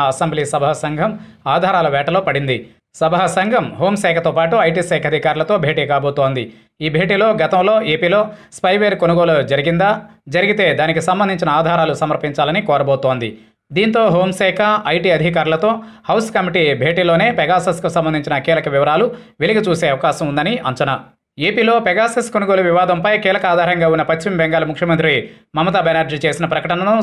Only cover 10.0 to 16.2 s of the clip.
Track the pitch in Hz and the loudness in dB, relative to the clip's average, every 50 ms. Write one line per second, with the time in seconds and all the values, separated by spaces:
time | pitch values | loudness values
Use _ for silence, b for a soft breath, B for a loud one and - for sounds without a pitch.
10 | - B B B B - 131 175 190 202 208 208 196 165 139 143 151 160 - 165 | -6 B B B B -4 -2 0 0 0 0 2 0 0 2 0 0 0 0 -2
11 | 165 180 180 196 208 196 190 170 175 160 147 156 160 160 175 165 160 156 139 - | -2 0 0 0 0 0 -2 -2 -2 0 0 2 2 2 0 0 0 0 -2 -2
12 | 160 151 151 147 - 147 139 156 147 147 160 208 214 185 147 139 139 139 139 131 | -2 -2 -2 -2 -4 -4 -2 -2 0 0 0 -2 0 0 0 0 0 0 0 0
13 | - 131 131 123 117 107 107 B B B B B _ - 139 175 214 226 220 233 | 0 -2 -2 -2 -4 -8 -10 B B B B B _ -6 -2 0 0 2 2 2
14 | 226 202 165 180 185 190 185 - 196 190 170 - 214 208 214 214 214 143 156 175 | 2 4 4 2 2 0 0 0 0 0 0 0 0 0 0 0 0 0 0 0
15 | 175 190 165 156 160 175 165 165 151 160 160 160 202 214 226 220 B B B B | 2 2 2 2 2 0 0 0 0 0 0 0 2 0 0 -2 B B B B
16 | B - 175 226 | B -2 -2 -2